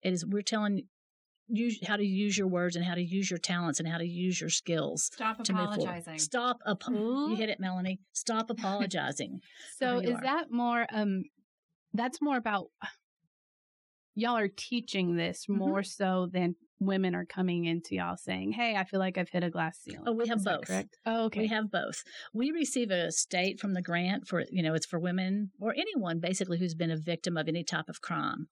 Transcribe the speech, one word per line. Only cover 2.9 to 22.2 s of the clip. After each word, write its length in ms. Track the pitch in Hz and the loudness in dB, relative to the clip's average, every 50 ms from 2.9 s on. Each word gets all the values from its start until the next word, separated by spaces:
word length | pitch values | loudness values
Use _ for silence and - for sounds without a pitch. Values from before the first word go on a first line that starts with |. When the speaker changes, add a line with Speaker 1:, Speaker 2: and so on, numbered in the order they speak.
| 175 | 0
Speaker 1:
to 80 | 175 175 | 0 -2
use 260 | 170 180 196 196 185 | 0 0 0 0 0
your 120 | 185 170 | -2 -2
talents 400 | - - 185 175 175 165 143 - | -2 -2 0 0 0 0 0 -2
and 80 | 160 160 | -2 -2
how 100 | 165 170 | -2 -2
to 80 | 170 | -2
use 340 | 175 170 175 180 185 180 170 | -2 -2 0 0 0 0 0
your 100 | 160 160 | 0 0
skills 600 | 165 - - - 170 160 151 - - - - - - | -2 -2 0 0 0 0 0 -2 -2 -2 -4 -4 -4
Speaker 2:
Stop 300 | - 226 220 220 220 233 | -2 -2 -2 -2 -2 -2
Speaker 1:
to 100 | 202 196 | 0 0
move 100 | 185 180 - 208 | 0 0 0 0
forward. 60 | 190 156 | -2 -2
Speaker 2:
apologizing. 360 | - - 170 170 170 160 156 | -2 -4 -6 -8 -10 -4 -2
Speaker 1:
Stop 380 | - - - 247 240 247 247 240 - | -2 0 0 0 0 0 0 0 0
apo-, 280 | 208 208 185 - - 247 | -2 -2 -2 -2 -2 -2
Speaker 3:
Ooh. 360 | 214 214 226 247 269 294 302 | 0 0 0 0 0 0 0
Speaker 1:
you 40 | 220 208 | 0 0
hit 100 | 220 214 | 0 -2
it, 100 | 202 - | -2 -2
Melanie. 400 | 190 190 185 185 180 185 190 190 190 _ _ | -2 -2 -2 0 -2 -2 -4 -4 -8 _ _
Stop 380 | - - - 226 220 226 226 | -6 -2 0 0 0 0 0
Speaker 3:
<laughs> 40 | 233 | -2
Speaker 1:
apologizing 840 | 226 - 196 196 202 208 190 185 170 143 131 143 - - 123 135 185 - - - - - - - - | -2 0 -2 0 0 0 0 0 0 0 0 -2 -4 -4 -6 -6 -10 -12 -14 -20 -20 -18 -18 -6 -2
Speaker 3:
So 160 | 262 247 247 | 0 2 2
Speaker 1:
for 60 | 247 - | 2 2
who 0 | |
you 120 | 233 240 | 2 0
Speaker 3:
is 40 | 233 | 2
Speaker 1:
are. 20 | 254 | 2
Speaker 3:
that 220 | 262 277 330 330 - 233 | 0 2 2 0 0 0
more, 340 | 240 240 240 240 240 233 - - | 0 2 4 4 2 2 0 0
um, 320 | 214 214 202 190 190 185 - _ _ _ _ _ _ _ _ _ _ _ _ - | 0 2 2 2 0 -2 -4 _ _ _ _ _ _ _ _ _ _ _ _ -2
that's 300 | 208 226 254 262 - 302 | 0 0 0 0 0 0
more 140 | 294 277 | 2 2
about, 300 | 247 220 220 208 196 208 - _ _ - - - _ _ _ _ _ _ _ _ _ _ _ _ _ _ _ _ _ _ _ _ _ _ _ _ | 2 0 0 0 0 -2 -4 _ _ -12 -12 -12 _ _ _ _ _ _ _ _ _ _ _ _ _ _ _ _ _ _ _ _ _ _ _ _
y'all 220 | 208 220 233 247 | -2 0 2 2
are 120 | 226 214 202 | 2 2 0
teaching 680 | 196 - - - 247 240 226 - - 196 185 175 175 | -2 -4 -8 -2 -2 -2 -2 -2 0 0 2 2 2
this 280 | 170 165 175 180 - - - | 2 2 0 -2 -6 -2 0
Speaker 1:
Mm-hmm. 100 | 202 196 | 0 2
Speaker 3:
more 240 | 190 233 190 196 196 | 2 2 2 2 0
so 460 | 190 - - 202 190 185 185 185 180 185 | -2 -2 0 2 2 4 2 2 2 2
than 240 | 185 180 175 175 _ - _ _ _ | 2 2 2 0 _ -8 _ _ _
women 360 | 196 190 196 190 190 185 175 | 0 2 4 4 4 2 2
are 120 | 180 175 | 0 -4
coming 400 | 175 - - 185 185 175 175 170 | -4 0 0 2 2 2 2 2
into 280 | 165 165 170 165 - - | 2 0 0 -2 -2 -4
y'all 220 | 185 175 175 180 | -2 -2 -2 -4
saying, 360 | 180 - - 185 185 190 196 214 | -6 -4 -4 -4 -2 -2 -2 0
"Hey, 220 | 220 240 233 220 | 0 0 0 2
I 100 | 196 190 | 0 0
feel 160 | 185 - 190 | 0 0 0
like 180 | 190 185 185 190 | 0 2 0 0
I've 100 | 180 - | -2 0
hit 160 | - 185 180 | 0 0 0
a 60 | 175 | 0
glass 280 | 160 170 165 160 - - | 0 0 -2 -2 -4 -8
ceiling." 240 | - - - - - | -14 -14 -12 -6 -2
Speaker 1:
Oh, 60 | - 226 | -2 0
we 160 | 226 233 220 | 2 2 2
have 100 | 233 220 | 2 2
Speaker 3:
Is 60 | 190 | 2
that 140 | 202 180 147 | 2 0 0
Speaker 1:
both. 60 | - | 0
Speaker 3:
correct? 300 | - 185 190 196 - - _ _ | -2 -2 -2 -2 -4 -12 _ _
Oh, 200 | 226 226 233 226 | -2 0 2 2
okay. 160 | 220 220 208 | 2 2 2
Speaker 1:
We 60 | 220 214 | 2 2
have 220 | 226 220 214 208 | 2 2 0 0
both. 320 | 196 180 - - - - - - - - | 0 -2 -2 -2 -6 -8 -12 -14 -16 -16